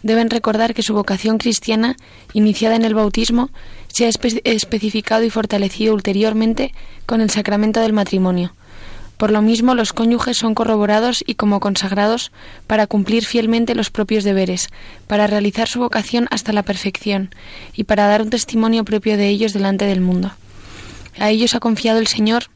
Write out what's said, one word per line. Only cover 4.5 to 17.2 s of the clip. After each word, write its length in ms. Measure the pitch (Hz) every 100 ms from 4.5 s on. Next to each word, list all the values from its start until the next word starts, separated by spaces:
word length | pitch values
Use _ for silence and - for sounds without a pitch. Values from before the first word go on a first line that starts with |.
| 220 - 220 214 214 - 220
y 60 | 226
fortalecido 640 | - 214 208 196 - 220
ulteriormente 800 | 214 196 196 220 220 226 226 269 - - -
con 160 | - 226
el 80 | 220
sacramento 520 | 214 202 208 214 220
del 120 | 226
matrimonio. 640 | 214 196 190 185 180 175 - - - - - - -
Por 120 | 214
lo 120 | 214
mismo, 320 | 214 226 240
los 180 | 254 220
cónyuges 460 | - 226 233 247 247
son 160 | 226
corroborados 680 | 214 226 214 208 214 240 240 -
y 80 |
como 260 | 220 208 202
consagrados 720 | 202 190 190 190 208 233 - - - - -
para 200 | 220 208
cumplir 400 | 214 190 226 220
fielmente 480 | 233 226 226 233
los 160 | 233 208
propios 340 | - 208 214
deberes, 460 | 202 190 185 180 - - - - -
para 200 | 208 208
realizar 420 | 208 208 214 226
su 100 | 247
vocación 480 | 240 226 202 233 240
hasta 240 | 262 -
la 80 | 208
perfección 720 | 202 190 202 - 208 196